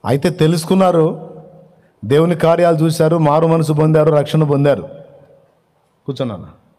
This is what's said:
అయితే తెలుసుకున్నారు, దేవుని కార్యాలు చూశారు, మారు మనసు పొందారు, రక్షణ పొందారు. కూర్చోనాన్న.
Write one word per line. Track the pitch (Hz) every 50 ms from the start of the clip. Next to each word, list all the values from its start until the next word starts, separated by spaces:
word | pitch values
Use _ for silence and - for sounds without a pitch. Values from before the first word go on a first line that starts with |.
| -
అయితే | 107 123 143 139 180 156 -
తెలుసుకున్నారు, | 156 156 170 165 160 - 185 190 190 180 175 165 156 131 - - - - - - - - - - - _ _ _ _ _ _ _
దేవుని | - 104 135 151 165 170 175 156 -
కార్యాలు | 160 165 170 175 170 170 156
చూశారు, | 156 165 156 - 165 160 165 170
మారు | 156 143 143 160 165
మనసు | 165 160 165 156 139 156 151
పొందారు, | 156 160 156 156 151 160 151 147
రక్షణ | 143 147 - 156 156 147
పొందారు. | 147 139 143 147 135 101 80 - - - - - - - - _ _ _ _ _ _ _ _ _ _ _ _ _ _ _ _
కూర్చోనాన్న. | - 135 - 139 120 104 87 80 76 - _ _ _ _